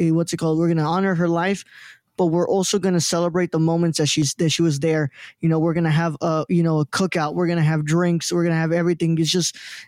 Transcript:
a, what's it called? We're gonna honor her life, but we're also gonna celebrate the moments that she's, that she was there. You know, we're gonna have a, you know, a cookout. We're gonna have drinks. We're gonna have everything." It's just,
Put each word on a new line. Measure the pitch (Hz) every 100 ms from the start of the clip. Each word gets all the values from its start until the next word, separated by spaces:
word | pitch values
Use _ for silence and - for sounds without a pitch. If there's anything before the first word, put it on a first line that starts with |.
| 165
a, |
what's | 160 170
it | 165
called? | 165 160
We're | 170
gonna | 165 151
honor | 175 196 175
her | 170
life, | 170 180 196 - - - - _ -
but | 180
we're | 165 175
also | 196 185 208
gonna | 180 175
celebrate | - 170 175 170 180
the | 160
moments | 160 165 170 156
that | 151
she's, | - 143 -
that | 165
she | -
was | 170 139
there. | 160 156 147 - - -
You | 165
know, | 160
we're | 165 160
gonna | 165
have | 156 170 147
a, | 170 156 147
you | 175
know, | 165 156
a | 147
cookout. | - 190 175 151 170
We're | 175
gonna | 170
have | 156 160 147
drinks. | 165 175 170 -
We're | 175
gonna | 170 160
have | 160
everything." | 170 175 175 170 165
It's | 160
just, | 180 165 - - -